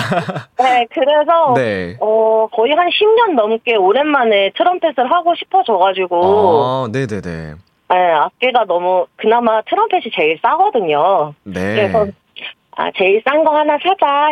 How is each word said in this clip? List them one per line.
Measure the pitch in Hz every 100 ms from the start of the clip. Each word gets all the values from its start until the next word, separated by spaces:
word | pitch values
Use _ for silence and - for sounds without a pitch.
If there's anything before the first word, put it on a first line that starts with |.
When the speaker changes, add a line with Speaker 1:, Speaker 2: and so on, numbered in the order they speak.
| - 180 170
Speaker 1:
<laughs> | 185 - -
Speaker 2:
네, | 254 247 233
그래서, | - 269 302 294 330 302 240
Speaker 1:
네. | 120 98 87 104
Speaker 2:
어, | 214 220 220 220 220
거의 | 214 233
한 | 302 349
십 | 311 415 440
년 | 453 285
넘게 | 214 226 - 226
오랜만에 | 185 226 302 285 233 202 196 -
트럼펫을 | 349 359 320 269 247
하고 | 339 339 330
싶어져가지고. | - 381 359 196 190 190 185 175 180 208 196 156
Speaker 1:
아, | 127 131 123
네네네. | 120 131 104 87 82 80 80 _ _ -
Speaker 2:
네, | 180 180
악기가 | 156 233 - 247 240 208
너무, | 175 180 185 170 -
그나마 | 220 233 233 220
트럼펫이 | 220 359 440 370 240
제일 | 190 156 156
싸거든요. | 233 311 392 320 175 147 170 190 151 151
Speaker 1:
네. | 104 90 95 107
Speaker 2:
그래서, | 101 98 101 - _ - - - _ -
아, | 165 -
제일 | 190 208 240
싼 | 294
거 | 311 302
하나 | 302 294
사자 | 330 381 302 285 302